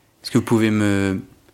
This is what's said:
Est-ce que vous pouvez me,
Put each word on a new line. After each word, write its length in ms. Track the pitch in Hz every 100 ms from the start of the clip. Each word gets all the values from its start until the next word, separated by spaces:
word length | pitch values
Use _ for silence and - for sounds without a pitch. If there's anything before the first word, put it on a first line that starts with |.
| _ _
Est-ce 80 | -
que 80 | 117
vous 60 |
pouvez 260 | 104 113 110
me, 500 | 107 104 98 98 95 - - _